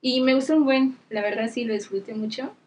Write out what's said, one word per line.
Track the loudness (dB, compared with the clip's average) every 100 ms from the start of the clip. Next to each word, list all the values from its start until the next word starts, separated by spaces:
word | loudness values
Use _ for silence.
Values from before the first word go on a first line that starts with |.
Y | 0 2
me | 4
gustó | 2 4 2
un | 4
buen, | 4 2 -2 _
la | -4
verdad | -4 -2 -4
sí | -4 -4
lo |
disfruté | -4 -4 -8 -8 -8
mucho. | -6 -6 -10 -12